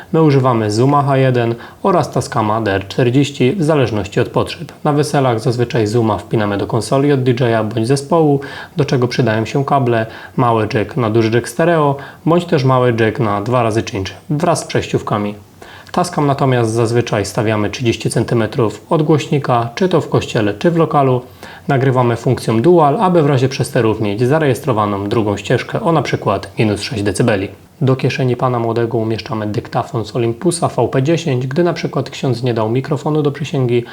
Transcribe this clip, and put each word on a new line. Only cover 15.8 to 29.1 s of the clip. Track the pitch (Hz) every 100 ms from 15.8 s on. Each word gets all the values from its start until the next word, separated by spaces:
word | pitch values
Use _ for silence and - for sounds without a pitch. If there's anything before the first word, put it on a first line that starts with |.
| -
Tascam | - 180 - 143
natomiast | 135 135 123 113
zazwyczaj | 113 113 120 117 113 98
stawiamy | - 107 107 101
trzydzieści | - 117 117 135
centymetrów | 127 110 117 110 - 107 - -
od | 170
głośnika, | 151 151 - 147 139 120 117
czy | - 185
to | 175
w | -
kościele, | 117 - 131 104
czy | 104 175
w | 165
lokalu. | 156 147 135 127 - - - - -
Nagrywamy | 139 135 127 123 113
funkcją | 139 113 - 113
dual, | 160 180 143 156
aby | 185 175
w | 143
razie | 131 131
przesterów | - 131 131 110 107
mieć | 104 101
zarejestrowaną | 123 156 147 113 135 107 104 98 101
drugą | 113 104 98
ścieżkę | - 127 - -
o | 170
na | 160
przykład | - 151 123 98 - -
minus | 110 98
sześć | - 107
decybeli. | 104 92 120 101 98 - - -
Do | 131 131
kieszeni | 135 135 127 120
pana | 131 120
młodego | 117 117 117 117
umieszczamy | 110